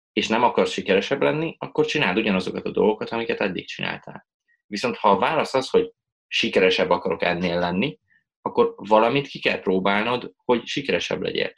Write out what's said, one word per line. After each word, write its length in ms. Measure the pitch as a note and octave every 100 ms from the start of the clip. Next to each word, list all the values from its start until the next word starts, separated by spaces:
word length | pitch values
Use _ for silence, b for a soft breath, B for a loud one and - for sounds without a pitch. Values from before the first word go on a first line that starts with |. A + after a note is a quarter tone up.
| _
és 160 | - G#2
nem 140 | A2
akarsz 280 | A#2 A2+ F#2
sikeresebb 520 | - F#2+ F#2+ - C#3
lenni, 340 | C#3+ D3 E3 -
akkor 280 | C#3 - D3+
csináld 300 | D3+ G#2 F#2
ugyanazokat 500 | A2 F#2 F2 - -
a 40 |
dolgokat, 400 | G2 F#2+ G#2+ A#2
amiket 300 | A#2 A#2 A2+
eddig 260 | G2+ F2 -
csináltál. 600 | - G1+ - - - _ _ _ _ _
Viszont 300 | G2+ B2 G#2+
ha 140 | G#2+
a 80 | F#2+
válasz 360 | B2+ D#3 A2+
az, 160 | C3 C3
hogy 220 | - - _ _ _ _
sikeresebb 640 | - A2+ G2+ F#2 - F#2
akarok 320 | F2 - -
ennél 360 | F2 F2 F2+ F2
lenni, 400 | F2 F2+ C#3 - _ _ _ _
akkor 320 | - - A#2 -
valamit 500 | G2 G#2+ A#2 C#3 C#3
ki 120 | -
kell 220 | - F2+
próbálnod, 720 | G2+ F#2 G2 G2+ A2+ B2 - _
hogy 220 | - A#2+ -
sikeresebb 540 | - C#3 F2 - -
legyél. 320 | - - -